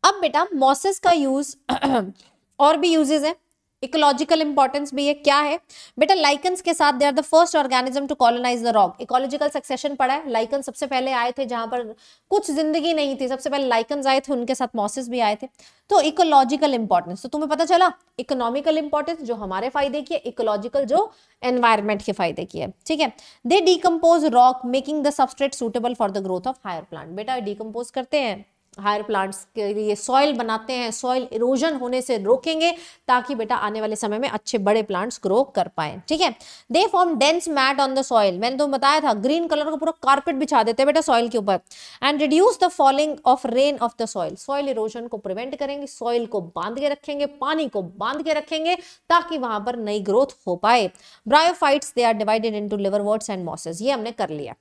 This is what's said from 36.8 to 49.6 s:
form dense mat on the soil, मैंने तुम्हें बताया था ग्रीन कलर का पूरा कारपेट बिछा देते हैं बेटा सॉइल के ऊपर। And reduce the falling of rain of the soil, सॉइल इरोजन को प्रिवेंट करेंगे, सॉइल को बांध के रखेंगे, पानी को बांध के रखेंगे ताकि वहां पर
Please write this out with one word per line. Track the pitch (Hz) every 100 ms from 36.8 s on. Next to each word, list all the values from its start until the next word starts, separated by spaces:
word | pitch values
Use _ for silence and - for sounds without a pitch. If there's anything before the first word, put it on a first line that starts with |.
| 415
form | 381 359
dense | 277 285 339 330
mat | 285 262 277
on | 269
the | 262
soil, | 262 233 202 180
मैंने | 226 262
तुम्हें | 294
बताया | 269 269 302
था | 294
ग्रीन | 214 240 320 339
कलर | 302 302
का | 302
पूरा | 320
कारपेट | - 262 277 339 269
बिछा | 294 262
देते | 220 226
हैं | 269
बेटा | 294
सॉइल | 302 233 233
के | 226
ऊपर। | 202 185 _ - - -
And | 269 294
reduce | 294 302 427 381
the | 359
falling | - 269 269 302 294 254
of | 262 247
rain | 240 285 269
of | 233 -
the | 226 196
soil, | 160 185
सॉइल | - 277 277
इरोजन | 226 220 233 233
को | 220
प्रिवेंट | 208 190 254 294
करेंगे, | 277 285 285
सॉइल | - 240 240 226
को | 214
बांध | 170 170 185 240
के | 277
रखेंगे, | 285 - 285 285
पानी | 285 269 311 277
को | 208
बांध | 175 185 214 294
के | 311
रखेंगे | 302 302 320 320 359 - - _
ताकि | 339 339 320
वहां | 247
पर | 214